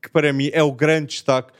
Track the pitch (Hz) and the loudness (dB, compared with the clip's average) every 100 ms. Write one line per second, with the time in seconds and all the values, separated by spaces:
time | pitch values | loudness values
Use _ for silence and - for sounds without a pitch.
0 | - 165 147 139 143 160 151 127 151 160 | -4 0 0 0 -2 0 0 2 0 0
1 | 147 - - 131 127 | -2 -6 0 0 -2